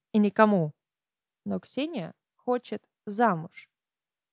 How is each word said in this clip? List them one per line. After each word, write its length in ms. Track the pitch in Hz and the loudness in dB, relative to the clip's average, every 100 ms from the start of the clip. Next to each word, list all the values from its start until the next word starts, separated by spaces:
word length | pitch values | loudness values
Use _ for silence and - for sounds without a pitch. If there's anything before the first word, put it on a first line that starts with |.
| _ | _
и 60 | 214 | 0
никому, 520 | 208 - 214 196 151 - _ _ _ _ _ _ 202 | 2 4 4 4 0 -6 _ _ _ _ _ _ -8
но 140 | 190 | -8
Ксения 540 | - - 311 285 160 - _ _ | -6 -8 -6 -6 -10 -14 _ _
хочет 480 | - 247 - 208 _ _ - | -4 -4 -4 -14 _ _ -10
замуж. 640 | 202 233 170 170 - - _ _ _ _ _ _ | 0 2 2 -6 -16 -20 _ _ _ _ _ _